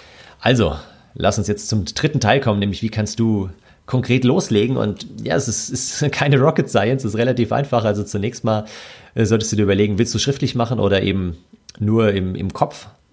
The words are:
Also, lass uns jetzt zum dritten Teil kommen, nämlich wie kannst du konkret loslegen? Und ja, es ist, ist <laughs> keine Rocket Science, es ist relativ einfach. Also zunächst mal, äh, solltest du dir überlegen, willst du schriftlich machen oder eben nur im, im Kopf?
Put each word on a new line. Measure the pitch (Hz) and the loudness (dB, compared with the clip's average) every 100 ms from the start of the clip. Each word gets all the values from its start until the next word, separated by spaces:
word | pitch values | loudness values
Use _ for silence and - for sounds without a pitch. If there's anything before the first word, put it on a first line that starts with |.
| - - - - | -20 -20 -20 -4
Also, | 113 123 87 71 - - _ | 2 4 2 -2 -12 -20 _
lass | - 92 104 | -2 0 0
uns | 101 | -2
jetzt | 101 - | -4 -2
zum | 107 | -2
dritten | 90 - 151 147 | -4 -2 -2 2
Teil | 104 135 | 2 2
kommen, | 123 101 | 2 0
nämlich | 101 92 | 0 -2
wie | 113 | -4
kannst | 110 104 - | -2 -4 0
du | 113 107 92 - _ _ | 0 0 -2 -10 _ _
konkret | - 127 120 127 | -4 -2 2 2
loslegen? | 123 175 - 107 117 127 | 4 2 2 2 2 0
Und | 104 - - 104 | -2 -4 -12 -10
ja, | 113 - | -2 -2
es | 113 | -2
ist, | 107 - | -4 -6
ist | 120 - - 147 | -6 -6 -4 -2
<laughs> | |
keine | - 147 135 | 0 2 4
Rocket | 147 160 - | 4 2 0
Science, | 110 104 135 | 0 2 0
es | 110 | -2
ist | 107 | 0
relativ | 123 123 110 | 0 0 0
einfach. | 117 143 120 | 0 0 0
Also | 107 104 | 2 0
zunächst | 101 101 107 - | -2 -4 -4 -2
mal, | 117 107 107 - - - - | -2 -2 -4 -14 -20 -20 -8
äh, | - 107 | -2 2
solltest | 113 147 | 2 2
du | 104 | 2
dir | |
überlegen, | 101 98 104 98 | 4 4 2 2
willst | 117 | 0
du | 113 | 0
schriftlich | - 139 131 | -2 -2 -2
machen | 123 113 113 | -2 -2 0
oder | 101 98 | 2 2
eben | 98 95 90 82 _ - - - | 2 0 -4 -8 _ -20 -20 -4
nur | 104 113 110 | 0 4 4
im, | 98 92 | 2 -2
im | 92 95 | -4 -6
Kopf? | - 82 - - - _ | -2 -4 -4 -18 -20 _